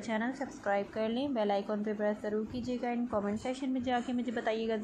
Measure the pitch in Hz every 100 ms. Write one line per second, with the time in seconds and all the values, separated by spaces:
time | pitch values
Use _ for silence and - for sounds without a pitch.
0 | 208 220 233 269 277 - 208 202 196 220
1 | 220 233 285 240 208 202 208 208 214 208
2 | 208 208 208 214 220 247 233 247 247 240
3 | 240 214 202 214 254 262 269 262 247 247
4 | 254 247 240 233 226 220 226 220